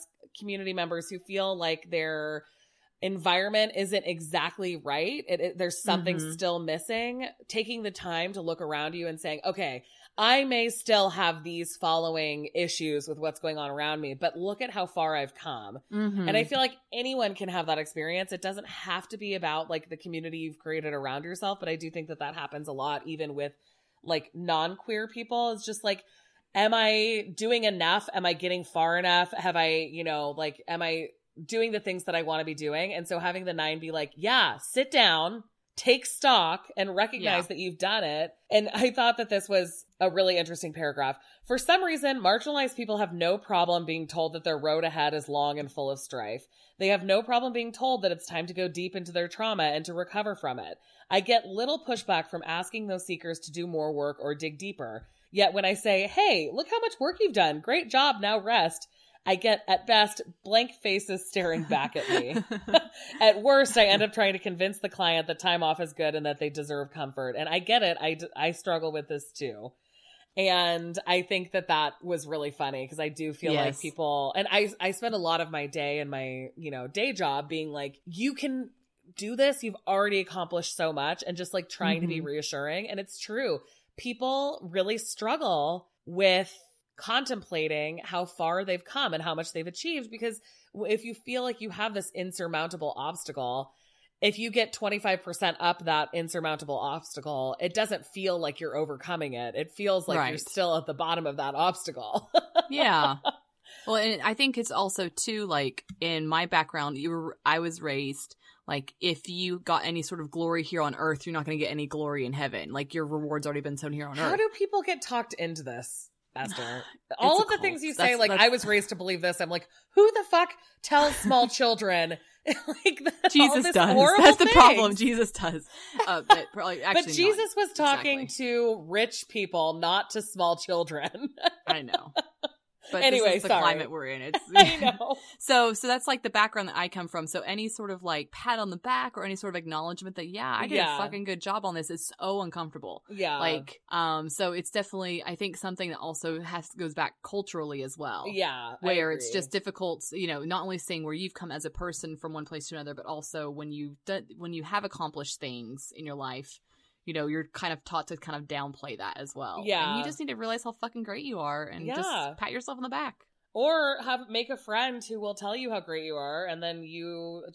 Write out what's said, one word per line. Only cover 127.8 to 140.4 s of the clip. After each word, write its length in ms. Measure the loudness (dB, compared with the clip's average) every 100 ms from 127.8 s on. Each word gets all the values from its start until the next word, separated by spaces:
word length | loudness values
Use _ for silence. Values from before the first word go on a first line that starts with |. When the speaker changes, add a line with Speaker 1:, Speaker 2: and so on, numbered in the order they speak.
| 4 4 2 0
Speaker 2:
exactly. 240 | -2 -4 0
Speaker 1:
to 360 | 2 2 0 0
rich 380 | 0 0 -2 -6
people, 440 | -4 -2 2 2
not 360 | 2 2 2 0
to 120 | -6
small 320 | -6 0 2 2
children. 800 | 0 0 0 -4 -6 -6 -10 -2 -2
<laughs> 180 | -2 -4
Speaker 2:
I 160 | -4
know. 300 | -2 -8 -6 -6 -6 _ -12 _ _ _ -6
But 100 | 2
Speaker 1:
Anyway, 280 | 4 6 4
Speaker 2:
this 80 | 4
is 40 |
the 60 | 4
Speaker 1:
sorry. 160 | 4
Speaker 2:
climate 260 | 4 2 -2
we're 160 | -6 -8
in. 120 | -8
It's 180 | -2 -4 6
Speaker 1:
<laughs> 80 | 10
I 220 | 10 8
know. 360 | 0 0 -2 -4 -6
Speaker 2:
<laughs> 120 | -6
So, 340 | 4 6 6
so 140 | 2 0
that's, 180 | 2 2
like, 140 | -2
the 80 | 0
background 400 | 4 4 2 -4
that 80 | -2
I 100 | -2
come 200 | -4 -6
from. 180 | -6 -4
So 140 | -4
any 260 | -4 -4 -6
sort 220 | -6 -8
of, 140 | -6
like, 260 | -4 -4 -4
pat 280 | -8 -2 -2
on 100 | -2
the 80 | -6
back 400 | -2 -2 -2 -6
or 60 | -8
any 100 | -6
sort 200 | -6 -6
of 20 |
acknowledgement 600 | -6 -6 -6 -8 -12 -10
that, 100 | -10
yeah, 280 | -6